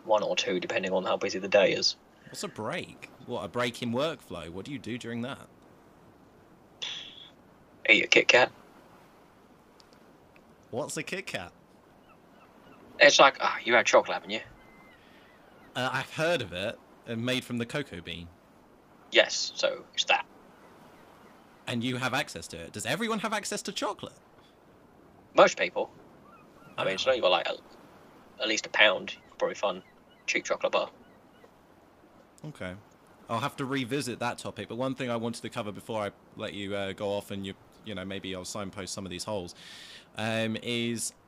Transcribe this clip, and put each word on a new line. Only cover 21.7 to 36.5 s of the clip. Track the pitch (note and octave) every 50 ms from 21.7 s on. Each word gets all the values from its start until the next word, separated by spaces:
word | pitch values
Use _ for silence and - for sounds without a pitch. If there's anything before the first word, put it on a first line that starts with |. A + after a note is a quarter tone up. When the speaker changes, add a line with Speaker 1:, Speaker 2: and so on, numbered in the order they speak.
| A#2+ A#2+ A2+
Speaker 2:
you | C3 B2
have | A#2+ C3 B2+ A#2
access | C#3 D3+ - - - E2+ -
to | -
it. | E2 E2 - -
Does | G#2+ -
everyone | G#2+ C3+ F3 A#3 A3 A3+ G#3
have | F3 A3 G#3+
access | G#3 G3 - G#3 G3+ -
to | - F#3+
chocolate? | - C#4 - - - - - - - - - - - - - - - - - - - - - - - - - - - - - -
Speaker 1:
Most | - F#3 G3 - -
people. | F#3+ F3+ - - - - - - - - - - - - - - - - - - - - - -
I | -
mean, | F#2 F#2+
Speaker 2:
Wow. | F#2+
Speaker 1:
so | - C3 C3
you've | A#2+ A2
got, | F#2
like, | F2+ E2+ - -
a, | - - - - - - - - - - - - - - - - - - -
at | A2+
least | G#2+ G#2+ -
a | -
pound, | - - G#2+ G#2+ F#2+ E2+ F#2+ G2 -
you | - - -
could | - -
probably | G#2+ G2 F#2+
find | - - G2+ F2+ F#2 - - - - - - - - -
cheap | - - - -
chocolate | - - - - - -
bar. | - - - - - - - - - - - - - - - - - - - - - - - - - - - - - - - - - -
Speaker 2:
Okay. | D3+ D3 - G2+ F#2 F2+ G2+ G#2+ - - - - - - - - -
I'll | A#2 A2+
have | A#2+ C#3+ -
to | - C#3+
revisit | B2+ C#3 C#3 C3 G#2+ C3 D3 B2+ B2 A2 F2+
that | A#2 A#2+ F#2+ -
topic, | - G#2 F#2+ - G2+ -
but | A2+
one | A2+ C3 C3+ C3+
thing | C3 C3+ B2
I | A#2+
wanted | A#2 A2+ A#2 A#2 - -
to | A2+
cover | - B2 A2+ G#2 G2
before | - - - A2+ A2 G#2
I | G2+ - - - - -
let | - A2 G2